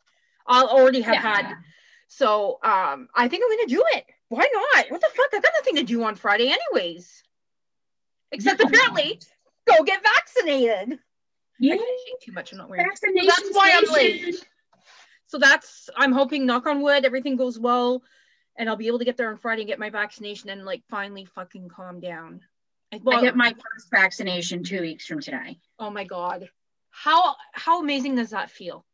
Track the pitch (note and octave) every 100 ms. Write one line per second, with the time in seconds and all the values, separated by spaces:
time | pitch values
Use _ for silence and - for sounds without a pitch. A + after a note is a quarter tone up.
0 | _ _ _ _ - B3 B3+ C#4 C4 B3+
1 | A3 A3 A3 G3+ G3 - - _ _ _
2 | _ - A#3 G#3+ G3 - A3+ F#3+ E3 C#3
3 | - - A#3+ F#4 A#4+ A4 F#4+ D#4 D#5+ B4
4 | - _ - A#3 C#5 A4 C5+ D#4 - F4
5 | D#5 - C5+ G#4+ - D#5+ - D4 A#3+ A#3
6 | A3 G3+ G#3 G#3+ B3+ G4 E5 D#4+ F3 E3+
7 | - - _ _ _ _ _ _ _ _
8 | _ _ - D4 A#3+ F#4+ - A#4 C5 E4+
9 | D4+ - - _ _ _ - E4 D4+ F#4+
10 | G#4+ C5 E5+ B4+ E4+ C4+ A#3 G3 A3 D#4
11 | _ _ _ _ _ - C4+ G4 A#4+ B4+
12 | B4+ B4+ - - - F#3+ - - F4+ G4+
13 | G4 F#4 F4+ F4+ G4+ G4 G4 F4 - C#4+
14 | A3+ F#3 F3 F4+ - _ _ _ _ -
15 | _ _ _ C#4+ C#4 D#4 - - - A#3+
16 | C4 B3+ C#4 D4+ B3+ A#3+ D4+ C#4+ C#4+ C#4+
17 | C4 C4 C#4 B3+ B3+ A3+ A#3+ B3 B3 B3+
18 | _ _ _ _ _ - A3+ G#3+ A3+ A#3+
19 | A#3+ B3 A3+ G#3+ A#3 A3 G#3+ G3+ G#3+ G#3
20 | G#3 - G#3 G3+ G3+ G3 F#3+ F3+ - G#3
21 | G3+ G3 F#3+ F#3+ F3+ F#3+ F3 F3+ F#3 F3
22 | F3 E3 E3 F3+ _ _ _ _ - A3
23 | B3 A#3+ B3 B3 A#3+ A#3 - - - G3
24 | F#3+ - F#3+ F3+ F3 F3 F3 F#3+ E3 D3+
25 | - D3 - B2+ - - _ - G#3+ G#3
26 | G3 F#3 F3 F3 C#3+ _ _ _ _ -
27 | D4 E4 E4+ - - - D#4+ F4 D4 C#4
28 | C#4 B3+ A3 G#3 - - F3 C#3 _